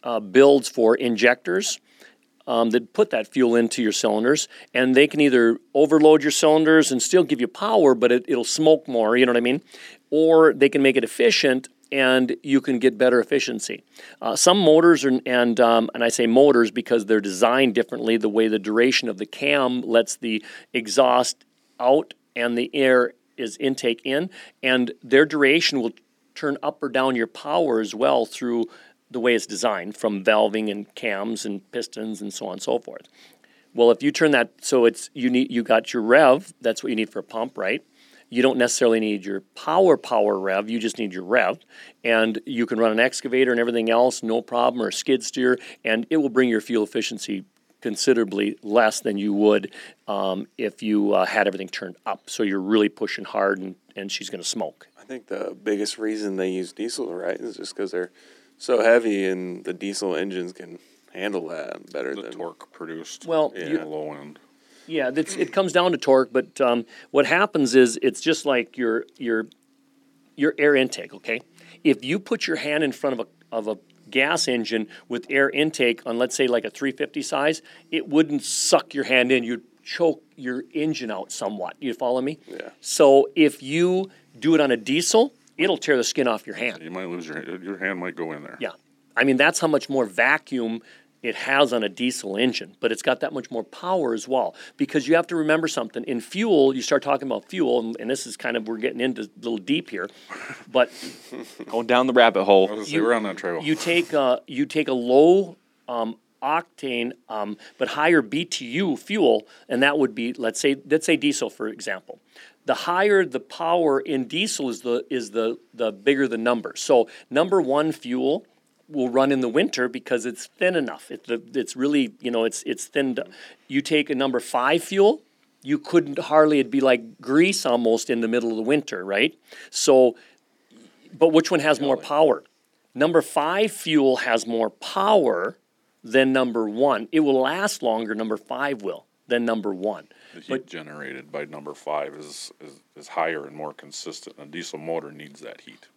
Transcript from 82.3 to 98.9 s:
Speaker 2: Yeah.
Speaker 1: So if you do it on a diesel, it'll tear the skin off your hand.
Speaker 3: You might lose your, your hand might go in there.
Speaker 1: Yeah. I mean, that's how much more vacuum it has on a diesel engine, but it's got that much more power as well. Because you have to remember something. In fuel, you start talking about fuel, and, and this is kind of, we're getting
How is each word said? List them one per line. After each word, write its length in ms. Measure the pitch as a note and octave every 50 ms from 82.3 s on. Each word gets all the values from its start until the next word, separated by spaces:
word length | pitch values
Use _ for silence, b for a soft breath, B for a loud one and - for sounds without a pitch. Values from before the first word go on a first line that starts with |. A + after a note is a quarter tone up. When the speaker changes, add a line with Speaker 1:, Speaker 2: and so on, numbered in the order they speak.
| D#3 - _ -
Speaker 2:
Yeah. 220 | F2+ - - - - _
Speaker 1:
So 480 | - - - - D#3 C#3 C#3 C#3 C3+ - -
if 260 | E3+ D#3 C#3+ - -
you 480 | C3+ C3 D3 E3 F3 F3+ F#3 F#3 F#3+ F#3+ b b b b _ B2
do 160 | A#2+ D#3 E3
it 40 | D#3
on 120 | D3 C3+
a 40 | B2
diesel, 560 | A#2 G#2 A#2 C#3 E3 E3+ - - A3 A#3+ C#4+ _ _ _ _ _
it'll 220 | - E3 F#3+ F3 -
tear 180 | - - C#3+
the 80 | B2 A2+
skin 220 | - - - C3
off 200 | B2 A2 G#2 - -
your 80 | G2
hand. 260 | - A#2 B2 G2+ -
Speaker 3:
You 80 | D#2+ D#2+
might 160 | F2+ F#2 F#2+ F2
lose 200 | F2 F2+ E2 D#2
your, 140 | D2+ D#2 D2+ - F2 F2+
your 160 | F2 F#2+ G2 F2
hand 220 | F#2+ F#2+ G2 F2+
might 160 | F2+ F2+ E2
go 160 | - E2 E2
in 100 | D#2 D2
there. 140 | D2 - - -
Speaker 1:
Yeah. 100 | - F2+ - _ _ _ _ _ _ _ -
I 60 | -
mean, 140 | - C#3 C3
that's 240 | B2+ C#3+ D#3+ - -
how 80 | E3+ D#3
much 200 | D3+ C#3 - -
more 160 | C#3 C3+ A#2+
vacuum 760 | G2+ F#2 G2 A#2 C3 D3 D#3 _ - C3+ B2 A#2 A2+ A2+ A#2 b b b b b b b _
it 120 | - A#2 G#2+
has 400 | - - C3+ C3+ C#3 D3 B2 B2
on 80 | A#2
a 60 | G#2+ G2+
diesel 440 | F#2+ - B2 B2+ B2 - - G2+ F#2+ G#2
engine, 360 | B2 B2+ A2+ - - - - -
but 100 | - A2+
it's 120 | A2 -
got 180 | - B2+ B2+ -
that 100 | D3+ D3 D#3+
much 160 | C3+ A#2 -
more 120 | B2+ A2+
power 520 | G#2 - - - - F3+ F#3+ F#3 D3+ B2 A2+
as 120 | G#2+ -
well. 280 | B2+ C3 C3 A2 F2 - B B B B -
Because 280 | C#3 - - D#3 B2+
you 100 | C3+ D#3+
have 100 | E3 E3+
to 100 | - F3
remember 320 | E3 D#3 D3+ D#3 D#3+ E3 D3+
something. 340 | - C#3 A#2 A2 - B2 A#2+
In 140 | - B2+ A#2
fuel, 520 | A2 - - F#3+ A3 A#3 F#3+ D3 C3+ C3+ C3+
you 60 | C3
start 220 | A2+ - D3 C3+
talking 260 | - C#3 C#3+ C3+ C#3+ C3
about 160 | A#2 G#2 -
fuel, 340 | - - F#3 D#3 B2 B2 B2
and, 140 | A2+ A2+ A#2 -
and 80 | A#2 A2+
this 180 | C3+ C3 -
is 120 | A#2+ G#2 -
kind 180 | - B2 A#2
of, 100 | A#2 A2
we're 120 | A2 A2+ A2
getting 240 | A2+ B2+